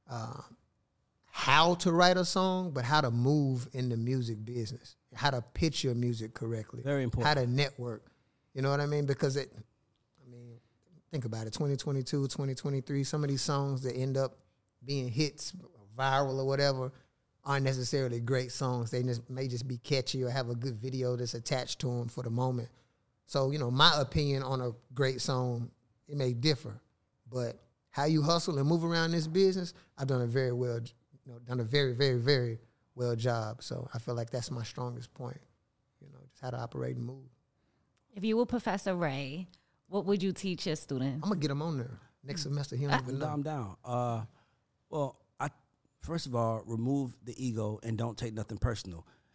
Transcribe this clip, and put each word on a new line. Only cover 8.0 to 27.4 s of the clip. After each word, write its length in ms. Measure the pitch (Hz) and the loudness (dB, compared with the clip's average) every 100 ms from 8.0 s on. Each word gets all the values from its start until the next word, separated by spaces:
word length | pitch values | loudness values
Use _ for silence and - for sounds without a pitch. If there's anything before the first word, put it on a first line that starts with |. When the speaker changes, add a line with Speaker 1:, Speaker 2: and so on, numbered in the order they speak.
| - _ _ _ _ | -12 _ _ _ _
Speaker 1:
You 80 | 135 | -4
know 80 | 139 | 0
what 100 | 143 | 0
I 60 | 147 | 0
mean? 200 | 147 139 | 0 0
Because 280 | 135 143 135 | 2 0 0
it, 160 | 131 - - _ _ _ _ _ | -6 -12 -20 _ _ _ _ _
I 60 | 131 | -20
mean, 300 | 120 120 113 _ _ _ 165 _ | -20 -20 -20 _ _ _ -20 _
think 140 | 151 117 | -6 -4
about 220 | 110 113 | -4 -6
it, 60 | |
twenty 220 | - 147 139 | -2 -2 0
twenty-two, 520 | 156 139 127 147 135 | -2 -2 -2 -2 -2
twenty 260 | - 139 | -2 -4
twenty-three, 500 | 131 143 135 - 139 | -4 -2 -4 -2 -2
some 200 | 135 151 | -2 -2
of 60 | 143 | 0
these 120 | 139 | 0
songs 400 | - 143 139 131 | 0 0 0 -2
that 120 | 131 123 | -2 -2
end 200 | 131 131 | 0 0
up 220 | 131 - _ _ _ _ 123 | 0 -4 _ _ _ _ -6
being 240 | 139 127 | -4 -2
hits, 440 | 117 151 - - - - - 104 110 | 0 0 0 -10 -10 -16 -20 -16 -2
viral 400 | 135 135 139 135 | 2 4 4 2
or 80 | 135 | 2
whatever, 460 | 139 143 131 131 - _ _ _ _ | 4 4 2 -2 -6 _ _ _ _
aren't 220 | - 139 135 | 0 2 2
necessarily 540 | 131 123 143 127 120 | 0 0 0 0 -2
great 320 | 117 131 127 | 0 0 0
songs. 400 | - 131 123 113 | -2 -2 0 -2
They 100 | 127 | 0
just, 240 | 127 117 117 | 0 -2 -4
may 180 | 127 135 | -6 -4
just 200 | 120 127 | -4 -4
be 100 | 120 | -6
catchy 460 | - 139 127 131 | 0 0 0 -2
or 60 | 123 | 0
have 200 | 135 120 | 0 -2
a 60 | 120 | -2
good 200 | 135 110 | -4 -6
video 400 | 127 131 123 123 | -6 -2 0 0
that's 180 | 120 | -2
attached 460 | 117 - 131 127 - | -6 -2 -2 -2 -4
to 100 | 131 | -2
'em 160 | 120 120 | -2 -4
for 140 | - | -6
the 60 | 120 | -4
moment. 400 | 117 127 123 117 - _ _ _ _ - | 0 0 0 -6 -14 _ _ _ _ -4
So, 240 | 143 135 | 0 2
you 60 | 151 | 0
know, 140 | 120 | 0
my 280 | 127 165 151 | 8 8 8
opinion 440 | 131 165 143 135 | 2 2 2 0
on 180 | 131 131 | 0 -2
a 120 | 123 113 _ | -2 -6 _
great 260 | 127 135 127 | 0 0 2
song, 520 | - 131 127 120 120 _ _ _ - | 0 0 0 -2 -6 _ _ _ -10
it 80 | 143 | -2
may 180 | 127 | 0
differ, 460 | 120 151 135 107 107 _ _ _ _ 120 | 2 2 2 -2 -14 _ _ _ _ -8
but 300 | 127 | -4